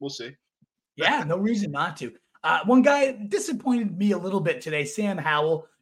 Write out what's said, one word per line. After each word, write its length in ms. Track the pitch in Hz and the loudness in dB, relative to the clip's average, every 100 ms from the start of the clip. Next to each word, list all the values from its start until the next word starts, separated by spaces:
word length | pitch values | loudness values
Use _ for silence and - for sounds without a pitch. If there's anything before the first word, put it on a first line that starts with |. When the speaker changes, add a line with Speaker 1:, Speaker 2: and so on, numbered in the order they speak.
Speaker 1:
We'll 100 | 139 | -10
see. 220 | 139 120 143 _ _ _ _ _ - | -10 -14 -16 _ _ _ _ _ -2
Speaker 2:
Yeah, 280 | 160 277 | 0 0
no 140 | 156 175 | 0 -2
reason 320 | 208 226 190 | 0 -2 -2
not 260 | 143 170 151 | -4 -4 -6
to. 140 | 120 - _ _ | -12 -14 _ _
Uh, 160 | 156 165 175 | 0 0 4
one 160 | 254 | 6
guy 300 | 269 285 269 208 208 | 6 6 2 -2 -4
disappointed 680 | 403 - 285 269 240 214 170 | -4 -2 -4 0 0 0 0
me 140 | 208 | 0
a 80 | 180 | 0
little 220 | 180 196 | 0 -2
bit 200 | 165 147 | 0 -2
today, 240 | 160 151 | -2 -4
Sam 320 | 147 - 208 185 | -4 -2 -2 -2
Howell, 500 | 156 151 156 160 - _ | 0 2 2 0 -4 _